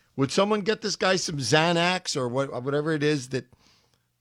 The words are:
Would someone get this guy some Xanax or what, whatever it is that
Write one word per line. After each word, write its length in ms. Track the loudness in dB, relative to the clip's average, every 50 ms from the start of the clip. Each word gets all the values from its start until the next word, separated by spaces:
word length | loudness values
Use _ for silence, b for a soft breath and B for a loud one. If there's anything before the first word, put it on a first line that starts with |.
| _ _ -2
Would 140 | -2 -2 0
someone 300 | 2 2 2 2 2 0
get 200 | 0 -2 -2 -2
this 160 | -2 -6 -4
guy 200 | 0 0 0 0
some 220 | 0 -2 -4 -6 -4
Xanax 800 | 0 2 4 4 4 4 4 2 2 2 0 -2 -4 -4 -4
or 120 | -4 -2 -2
what, 340 | -2 -2 -2 -4 -4 -6
whatever 300 | -4 -2 -2 -2 0 0
it 100 | 0 0
is 280 | 2 0 0 0 -2 -4
that 160 | -6 -6 -6 _ _ b b b b b b b b b b b b _